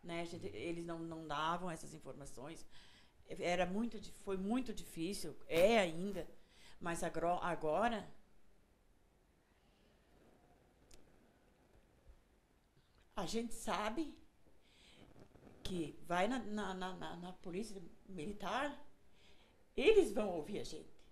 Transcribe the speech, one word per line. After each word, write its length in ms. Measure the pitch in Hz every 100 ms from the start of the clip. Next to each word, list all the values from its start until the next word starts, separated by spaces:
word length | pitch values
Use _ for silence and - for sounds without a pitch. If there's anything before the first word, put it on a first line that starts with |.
Né, 180 | 170 170
a 40 | 170
gente, 220 | 175 175
eles 380 | 104 151 170 170
não, 140 | 165
não 280 | 165 160 156
davam 420 | 147 156 175 180
essas 240 | 160 147
informações. 720 | 151 143 131 139 - 143 160 - - - - - - -
Era 380 | 160 160 180 180
muito 340 | 190 233 214
di-, 120 | - -
foi 140 | - 190
muito 360 | 190 247 247
difícil, 640 | 214 175 - 170 202 156 139 -
é 300 | 160 190 226
ainda. 460 | 185 160 196 180 151 - - - - -
Mas 240 | 175 170
agro-, 360 | 175 165 170 175
agora, 640 | 175 160 156 160 233 220 - - - - - - - - - - - - _ _ _ - - - - - - - - - - - - _ - - - - - _ - _ - - - - - - - - _ _ _ - _ - - -
a 100 | 180
gente 280 | 220 233
sabe 600 | - - 180 214 233 294 - - - - - - - - - - - - - - -
que 340 | - 185 147 - -
vai 200 | 175 202
na, 120 | 262
na, 340 | 208 208 190
na, 200 | 185 185 180
na, 200 | 160 170
na 160 | 180
polícia 480 | 180 190 175 220 190 170 - -
militar, 720 | 185 - 202 185 226 294 - - - - - - - - - - -
eles 360 | 277 415 247
vão 180 | 214 214
ouvir 300 | 170 147 202
a 40 |
gente. 320 | 120 151 143 - -